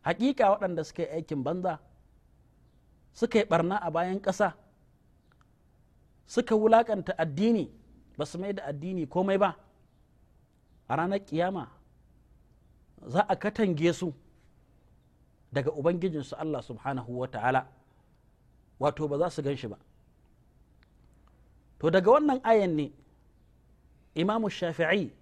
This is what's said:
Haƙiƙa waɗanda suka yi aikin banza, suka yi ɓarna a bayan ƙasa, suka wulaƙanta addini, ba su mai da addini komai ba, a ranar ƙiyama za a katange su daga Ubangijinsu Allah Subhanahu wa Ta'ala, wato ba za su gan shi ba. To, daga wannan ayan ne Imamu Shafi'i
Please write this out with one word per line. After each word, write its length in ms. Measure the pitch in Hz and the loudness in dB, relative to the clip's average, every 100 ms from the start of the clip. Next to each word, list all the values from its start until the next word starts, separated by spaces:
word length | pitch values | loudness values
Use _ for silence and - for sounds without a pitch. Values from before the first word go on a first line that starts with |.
| - | -4
Haƙiƙa 440 | 180 247 269 208 208 | 0 0 4 4 4
waɗanda 280 | 190 165 156 | 0 -4 -6
suka 160 | - | -6
yi 60 | 160 | -6
aikin 340 | 160 165 147 | -6 -6 -4
banza, 360 | 131 180 180 156 - - _ _ _ _ _ _ _ _ _ _ _ | -4 -4 -4 -6 -14 -20 _ _ _ _ _ _ _ _ _ _ _
suka 260 | - 233 220 | -6 0 2
yi 60 | 208 | 2
ɓarna 300 | 165 170 202 | 2 2 -2
a 100 | 175 | -2
bayan 280 | 156 180 190 | -2 -2 -2
ƙasa, 320 | 196 185 196 - _ _ _ _ _ _ _ _ _ _ _ _ _ _ _ _ _ | -4 0 -2 -2 _ _ _ _ _ _ _ _ _ _ _ _ _ _ _ _ _
suka 300 | - 247 220 | -2 2 4
wulaƙanta 580 | 220 226 226 202 170 - | 6 6 4 -4 -4 -2
addini, 520 | 160 143 220 226 - - - - - - | -2 0 2 2 -2 -10 -20 -20 -20 -8
ba 80 | 151 | -8
su 120 | 170 | -6
mai 140 | 196 | -6
da 100 | 196 | -6
addini 420 | 139 143 170 185 143 | -8 -8 -6 -6 -2
komai 300 | 180 196 196 | -2 0 2
ba, 180 | 196 - - _ _ _ _ _ _ _ _ _ _ _ _ | 2 -2 -20 _ _ _ _ _ _ _ _ _ _ _ _
a 80 | 135 | -4
ranar 240 | 175 196 | -2 -4
ƙiyama 480 | 196 156 180 190 120 - _ _ _ _ _ _ _ _ _ _ _ - - | -4 -2 -2 -4 -10 -18 _ _ _ _ _ _ _ _ _ _ _ -20 -2
za 140 | 151 - | 0 0
a 80 | 190 | 0
katange 580 | 208 214 208 156 170 | -2 0 0 2 2
su 200 | 165 180 139 - _ _ _ _ _ _ _ _ _ _ _ _ | 0 -6 -8 -20 _ _ _ _ _ _ _ _ _ _ _ _
daga 200 | 135 139 | -4 -4
Ubangijinsu 640 | 147 151 175 185 156 135 - | 0 0 0 -4 -4 -8 -8
Allah 240 | 160 139 | -6 -6
Subhanahu 460 | - 110 135 131 120 | -8 -10 -8 -8 -8
wa 180 | 123 127 | -8 -6
Ta'ala, 400 | 110 117 127 131 - _ _ _ _ _ _ _ _ _ _ | -2 2 2 0 -20 _ _ _ _ _ _ _ _ _ _
wato 280 | 143 143 156 | -2 -2 -4
ba 80 | 143 | -2
za 120 | 170 | -2
su 120 | - | -2
gan 140 | 143 135 | -4 -4
shi 100 | 113 | -8
ba. 100 | 98 _ _ _ _ _ _ _ _ _ _ _ _ _ _ _ _ _ _ _ _ | -12 _ _ _ _ _ _ _ _ _ _ _ _ _ _ _ _ _ _ _ _
To, 120 | 156 | 2
daga 160 | 190 185 | 4 6
wannan 280 | 277 302 262 | 6 6 2
ayan 320 | 226 220 190 151 | 4 4 4 0
ne 120 | 143 - _ _ _ _ _ _ _ _ _ _ _ 147 | -4 -8 _ _ _ _ _ _ _ _ _ _ _ -2
Imamu 320 | 180 226 214 | 0 0 -2
Shafi'i 600 | - 175 165 160 202 147 - | -2 -4 0 2 2 -2 -8